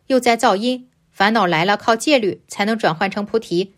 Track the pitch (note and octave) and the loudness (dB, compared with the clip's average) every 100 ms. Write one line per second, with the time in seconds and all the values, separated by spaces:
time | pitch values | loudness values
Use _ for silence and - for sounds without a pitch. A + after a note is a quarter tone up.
0 | - C4 B3 A#3 B3 G3 B3 B3+ - _ | -2 0 2 2 2 0 -2 -4 -10 _
1 | _ - G3 A3+ F3+ D#3+ F3+ G#3 - A#3 | _ 0 2 2 0 0 0 0 0 0
2 | D#4 C#4 G3+ - - - G#3 A3 G3 D#3+ | 2 2 0 -4 -8 -4 -2 0 0 0
3 | G3 G3+ G#3 A3+ A3+ F3 F#3+ | -4 -4 -4 -4 -2 -4 -4